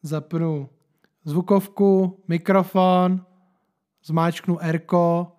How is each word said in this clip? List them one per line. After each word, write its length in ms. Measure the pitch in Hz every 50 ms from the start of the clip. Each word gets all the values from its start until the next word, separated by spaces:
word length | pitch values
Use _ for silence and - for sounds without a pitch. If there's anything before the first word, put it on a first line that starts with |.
| -
zapnu 640 | 151 151 151 147 _ - 165 165 165 156 147 135 131 _ _ _ _ _ _ _ _ _ _ _
zvukovku, 1000 | 160 147 170 180 185 202 196 196 190 - - 202 196 196 190 190 185 185 _ _ -
mikrofon, 960 | 170 170 170 - 196 190 180 185 - 190 185 185 185 180 180 180 185 185 - _ _ _ _ _ _ _ _ _ _ _ _ _ _ _ _
zmáčknu 520 | - 156 165 165 170 165 - - - 170 170 175 165
Rko 600 | 160 170 165 - 185 175 170 170 170 170 175 170 _